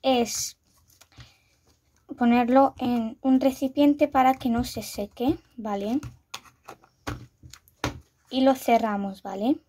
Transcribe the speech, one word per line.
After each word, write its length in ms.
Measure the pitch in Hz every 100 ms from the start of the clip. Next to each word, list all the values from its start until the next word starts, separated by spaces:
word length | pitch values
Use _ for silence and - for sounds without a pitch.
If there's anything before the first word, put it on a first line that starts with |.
es 540 | 269 254 233 - - - _ _ _ _ _ - - _ _ _ _ _ _ _ _ 269
ponerlo 580 | 240 240 233 262 269 -
en 400 | 240 240 220 -
un 180 | 269 262
recipiente 680 | 269 262 269 277 294 294 294
para 260 | 269 262
que 140 | 262 262
no 160 | 233
se 180 | 240 -
seque, 540 | 208 - 202 - 247 339 _ -
¿vale? 440 | 214 202 202 262 - - _ - - _ - - _ _ - - - _ - - _ _ - - _ _ _
Y 120 | 254
lo 120 | 262
cerramos, 680 | 262 - 233 220 202 196 190
¿vale? 360 | 196 196 226 320